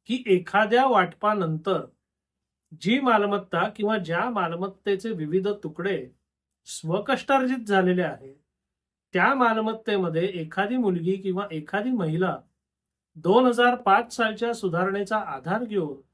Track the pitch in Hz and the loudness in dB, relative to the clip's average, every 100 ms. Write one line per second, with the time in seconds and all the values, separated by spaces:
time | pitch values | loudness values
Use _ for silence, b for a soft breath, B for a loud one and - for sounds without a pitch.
0 | - 254 226 180 175 202 214 240 269 214 | -6 -4 2 2 2 2 4 4 4 4
1 | 175 - 208 208 165 156 196 170 - _ | 2 0 0 0 0 -2 -2 -2 -4 _
2 | _ _ _ _ _ _ _ 160 180 262 | _ _ _ _ _ _ _ -8 0 0
3 | 254 214 202 202 - 170 202 - 208 220 | 2 2 2 -2 -4 -4 -4 -2 -2 -2
4 | 160 170 233 214 170 170 190 185 - 196 | -2 -4 -2 -2 -4 -4 -8 -8 -4 -4
5 | 226 185 151 185 196 208 160 156 185 175 | -4 -6 -2 -2 -2 -4 -8 -6 -4 -4
6 | - _ _ _ _ _ - - 160 190 | -8 _ _ _ _ _ -16 -12 -4 -2
7 | 214 254 - 269 254 254 208 190 185 180 | 0 -2 2 2 2 -2 0 2 4 2
8 | 160 - 135 - _ _ _ _ _ _ | 0 -6 -16 -20 _ _ _ _ _ _
9 | _ 185 208 269 240 220 220 220 - 202 | _ 2 2 4 2 2 -2 -4 -2 -2
10 | 175 160 190 180 160 - 208 254 214 175 | 0 0 -2 -4 -8 -4 -2 0 0 0
11 | 165 190 190 185 202 160 151 202 240 247 | 0 -2 -2 -4 -4 -8 -6 -4 -2 -2
12 | 160 165 180 139 - _ _ _ _ _ | 0 0 -2 -4 -10 _ _ _ _ _
13 | _ 160 170 220 254 233 247 247 202 202 | _ -6 4 6 6 4 2 2 4 4
14 | 233 - 220 208 233 233 190 165 185 202 | 2 -2 -2 -2 -4 -4 -2 0 -2 -2
15 | 196 214 180 135 131 208 233 208 151 135 | -2 -4 -4 -8 -4 -4 -2 -4 -4 -6
16 | - | -18